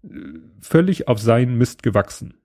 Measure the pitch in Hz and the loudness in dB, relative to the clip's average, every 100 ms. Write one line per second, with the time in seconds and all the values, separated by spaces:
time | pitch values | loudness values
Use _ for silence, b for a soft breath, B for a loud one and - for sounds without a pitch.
0 | 214 - - 80 - 101 - 160 185 185 | -20 -18 -18 -20 -20 -20 0 2 2 -2
1 | - 113 113 117 123 120 123 - 127 101 | -2 -2 2 2 2 0 0 0 -2 0
2 | - - - - | -2 -8 -18 -20